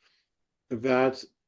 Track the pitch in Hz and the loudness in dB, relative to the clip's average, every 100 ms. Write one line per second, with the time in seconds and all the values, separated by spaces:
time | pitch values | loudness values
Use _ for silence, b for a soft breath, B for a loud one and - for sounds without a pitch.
0 | _ _ _ _ _ _ _ 120 127 127 | _ _ _ _ _ _ _ -6 0 2
1 | 131 131 - _ | 2 0 -10 _